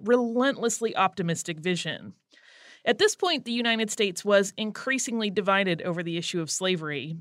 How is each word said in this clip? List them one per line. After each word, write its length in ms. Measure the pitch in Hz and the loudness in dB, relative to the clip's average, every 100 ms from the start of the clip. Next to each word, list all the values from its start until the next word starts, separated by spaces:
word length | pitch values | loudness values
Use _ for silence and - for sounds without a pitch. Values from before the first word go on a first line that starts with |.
relentlessly 920 | 202 247 233 240 269 220 233 - 226 | 4 4 4 2 2 2 -2 0 -2
optimistic 640 | - 190 196 170 165 - 156 | 2 2 2 -2 -2 -4 -4
vision. 540 | 175 175 165 117 202 - _ _ - - - - | -2 -2 -4 -8 -12 -20 _ _ -20 -20 -20 -6
At 140 | - - | 0 4
this 180 | 415 - | 2 2
point, 300 | 359 294 233 | 0 0 -2
the 60 | |
United 380 | 240 233 226 220 | 0 0 0 0
States 360 | - 202 180 202 | 0 -2 0 4
was 260 | 202 196 - | 4 4 -4
increasingly 720 | 214 - 262 262 - 226 214 | -8 -6 -2 -2 -2 -2 -2
divided 500 | 196 185 196 190 160 | 0 2 2 2 0
over 220 | - 170 | -2 -4
the 160 | 170 170 | -4 -4
issue 240 | 170 175 | -4 -4
of 80 | 151 | -4
slavery, 680 | - 185 180 151 143 147 165 | -2 0 0 -2 -6 -6 -10